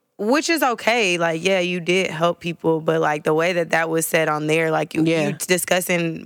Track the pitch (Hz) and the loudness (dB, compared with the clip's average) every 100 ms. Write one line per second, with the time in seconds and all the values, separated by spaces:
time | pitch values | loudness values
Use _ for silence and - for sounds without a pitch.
0 | _ - 208 294 320 320 269 220 214 240 | _ -6 0 2 2 0 0 0 0 2
1 | 190 175 165 160 185 190 180 180 170 185 | 2 2 0 0 0 0 0 -2 0 0
2 | 180 160 170 170 170 160 165 160 160 160 | 0 0 0 0 -6 -2 0 0 0 0
3 | 156 151 160 156 175 175 160 165 165 160 | 0 0 0 2 2 0 0 0 0 -2
4 | 156 165 156 151 151 160 160 156 156 160 | 0 0 0 0 0 0 2 0 -2 0
5 | 160 165 147 147 - 180 - 180 180 175 | 2 2 0 -2 -2 -2 0 -2 0 -2
6 | 165 160 | -2 -6